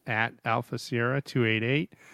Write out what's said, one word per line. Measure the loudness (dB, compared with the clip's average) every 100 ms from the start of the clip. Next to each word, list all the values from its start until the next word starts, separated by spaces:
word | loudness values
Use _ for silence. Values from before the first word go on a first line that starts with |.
| -4
at | 0 -2 -2 -2
Alpha | -2 -2 -8
Sierra | -4 -2 0 0
two | -2 2
eight | 2 2
eight | 0 0 -2 -10 -20